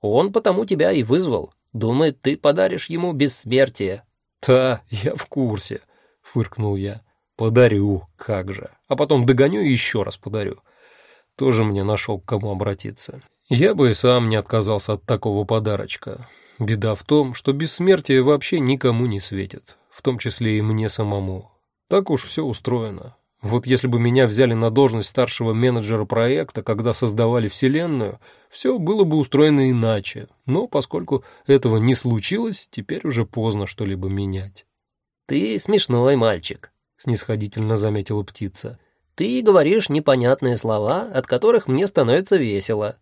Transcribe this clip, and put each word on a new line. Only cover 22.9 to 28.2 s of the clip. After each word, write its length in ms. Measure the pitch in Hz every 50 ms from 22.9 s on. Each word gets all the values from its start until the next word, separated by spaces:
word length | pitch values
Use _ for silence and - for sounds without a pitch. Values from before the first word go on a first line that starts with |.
| 101 87 - - _ _ _ _ _ _
Вот 260 | - 101 113 123 123
если 200 | 123 131 123 -
бы 120 | 127 120 120
меня 260 | 117 120 123 131 131
взяли 280 | 113 104 110 131 120 117
на 180 | 113 113 117
должность 380 | 110 131 139 127 113 113 101 -
старшего 440 | - - 123 113 - - 117 113 110
менеджера 520 | 113 120 127 123 120 107 101 113 107 107
проекта, 580 | 95 - 113 113 120 135 156 156 - - 117 104
когда 300 | - 110 101 110 120 113
создавали 540 | - 131 117 104 110 117 113 120 123 110
вселенную, 720 | 101 - - - 131 139 156 170 170 151 127 110 98 - -